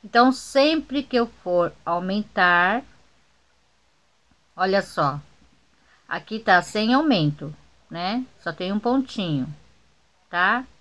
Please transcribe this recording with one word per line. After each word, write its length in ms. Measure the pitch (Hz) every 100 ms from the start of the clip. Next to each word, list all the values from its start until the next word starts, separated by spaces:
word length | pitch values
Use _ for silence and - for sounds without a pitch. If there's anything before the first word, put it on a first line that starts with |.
Então, 280 | 214 233 247
sempre 680 | 262 - 277 294 320 - 269
que 140 | 269 247
eu 100 | 233 -
for 300 | - 175 170 -
aumentar, 1000 | - 175 185 202 208 - 180 175 180 226 - _ _ _ _ _ _ _ _ _ _ _ _ _ _ _ _ -
olha 260 | 185 196
só, 360 | 190 - 147 143 - _ _ _ _ _ _ _ _
aqui 320 | 175 - 220
tá 220 | 226 180
sem 320 | 185 214 220
aumento, 600 | 262 311 202 151 147 143 156 _ _ _
né? 340 | 165 180 233 254 _
Só 120 | -
tem 180 | 156 185
um 80 | 208
pontinho, 720 | 233 262 269 - 180 143 131 151 _ _ _ _ _ _ _
tá? 340 | 175 185 233 262 _